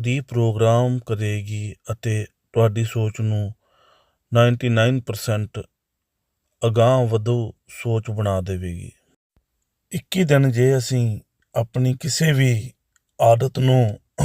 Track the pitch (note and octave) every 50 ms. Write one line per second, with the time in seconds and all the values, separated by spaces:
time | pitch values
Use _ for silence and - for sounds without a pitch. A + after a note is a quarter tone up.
0 | A#2 A#2+ B2+ C#3 C3 - - B2 A#2 A2+ G#2+ A2 A2+ A2+ A#2 A#2+ B2 B2+ B2+ B2
1 | - - G#2+ G#2 A2 G#2 G#2 G#2 G2+ G#2 G#2+ G#2+ G#2 G#2+ - _ _ - A2 -
2 | - A2+ G#2+ G#2+ G#2 - _ _ _ _ - A#2 A2+ A2 G#2 A#2 A2+ A2 - A#2
3 | A2 G#2+ - - A2 G#2+ G#2+ G#2 G#2 G2 - _ _ _ _ _ _ _ _ _
4 | _ _ _ _ _ - A#2 A#2 A#2+ A#2+ A#2+ A#2+ B2+ A#2+ A#2 A2+ A2 B2 C3+ C3
5 | A#2+ - G#2+ - - B2 G#2+ G#2+ G#2 - - G#2+ - _ _ _ _ _ _ _
6 | _ _ _ _ _ _ _ _ _ _ _ - - A2+ G#2+ A#2 A2+ B2 C3 C3
7 | B2 A2+ A2+ A2 G#2+ A#2 A#2+ A#2+ A2+ F#2 - _ _ - - - - A#2 A2+ A2
8 | G#2+ - G#2+ G#2+ G#2 G2+ G2 F#2+ F2+ F#2+ F#2+ F2+ F#2 F2+ E2+ F2 F#2+ - - _
9 | _ _ _ _ _ _ _ _ _ _ _ _ _ _ _ _ _ - - -
10 | - - - F#3+ F#3 C#3+ D3 C#3 C#3 C3+ A#2 A#2+ B2+ C3 C3+ C3 A#2+ - C3 B2
11 | A#2+ A2+ G#2 F#2 - _ _ _ _ _ - A#2+ A#2 - - B2+ B2+ B2+ B2+ -
12 | - C#3+ - - D#3+ D#3+ C#3+ C3+ C3+ B2+ A#2 A2 B2 C3 - _ _ _ _ _
13 | _ _ _ - C3 A#2 A#2 A2+ C3 C3 - C3+ C3 C3 B2+ B2+ A#2+ G#2 G2+ -
14 | _ _ _ -